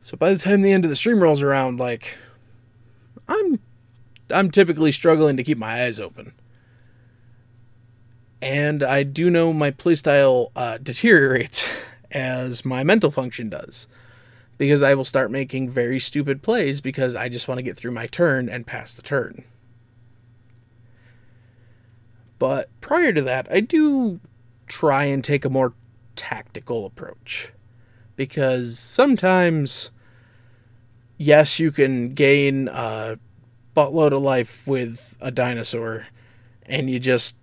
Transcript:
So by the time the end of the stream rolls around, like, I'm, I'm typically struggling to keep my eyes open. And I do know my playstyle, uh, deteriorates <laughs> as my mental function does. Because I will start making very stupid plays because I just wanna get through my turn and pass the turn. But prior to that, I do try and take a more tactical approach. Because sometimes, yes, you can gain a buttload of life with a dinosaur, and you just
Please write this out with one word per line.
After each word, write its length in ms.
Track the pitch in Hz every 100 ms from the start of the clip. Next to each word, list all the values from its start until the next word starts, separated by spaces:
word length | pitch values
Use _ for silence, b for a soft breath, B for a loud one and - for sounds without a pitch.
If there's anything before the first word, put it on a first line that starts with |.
So 160 | - -
by 160 | 160
the 60 | 196
time 240 | 185 202
the 80 | 196
end 140 | 190
of 60 | 170
the 60 | 139
stream 240 | 220 233
rolls 220 | 175 147
around, 380 | 143 135 131 123
like, 360 | 123 113 - - b b b b b _ _ _ _ - _
I'm, 320 | 403 403 262 _ _ _ _ - - _
I'm 220 | 165 196
typically 400 | 175 180 156 156
struggling 440 | 139 170 160 156 135
to 60 |
keep 160 | 127 139
my 240 | 110 117
eyes 160 | 123 107
open. 340 | 95 - - _ _ b b b b b b b b b b _ - _ _ _ _ _ _ _
And 440 | 135 139 147 151
I 180 | 135 139
do 260 | 139 139 175
know 240 | 170 165
my 200 | 156 147
playstyle, 800 | 139 180 160 - 143 139 127 117
uh, 240 | - 120 113
deteriorates 920 | 131 127 233 190 139 131 - - - B B
<laughs> 180 | B -
as 520 | 143 131 127 127 120
my 200 | 131 127
mental 260 | 139 220 156
function 380 | 143 127 - 117
does. 400 | - - - - b b b b b b _
Because 220 | 139 143
I 140 | 139
will 100 | 139
start 280 | 131 135 127
making 380 | 131 131 131 131
very 280 | 131 120 131
stupid 420 | - 147 143 135
plays 400 | - 240 151 139
because 360 | 135 135 131 120
I 120 | 120
just 200 | 120 -
wanna 140 | 127
get 140 | 127 90
through 140 | 117
my 160 | 117 117
turn 420 | - 175 131 123
and 160 | 123
pass 300 | 117 117 -
the 80 | -
turn. 420 | - 139 113 - - _ _ _ _ _ _ _ _ _ _ _ _ _ b b b b b b b b b b b b b b b _
But 320 | 135 139 - _
prior 320 | - 311 330
to 100 | 170
that, 280 | 131 127 -
I 80 | 180
do 640 | 214 330 302 277 240 175 _ _ _ _ _
try 360 | - 156 135
and 200 | 143 139
take 200 | 123 143
a 60 | 139
more 240 | 131 131 - _ _ -
tactical 720 | - - 117 - - - 117 98
approach. 680 | - 90 - - - - - _ b b b b
Because 640 | - 135 - 135 127 120 120
sometimes, 1120 | - - 277 247 185 185 175 160 143 - - b b b b b b b b b b _ _ _
yes, 400 | 147 147 151 -
you 120 | 160
can 440 | 147 135 131 120
gain 540 | 135 139 143 139 135 131
a 500 | - 117 110 110 110 _ _ _ _ _ -
buttload 360 | 143 160 151
of 100 | 139
life 440 | 139 131 117 - -
with 520 | 135 120 117 - -
a 100 | 131
dinosaur, 760 | 123 123 120 113 120 113 110 - b b b b b
and 240 | - 135 131
you 100 | 127
just 380 | 127 127 - -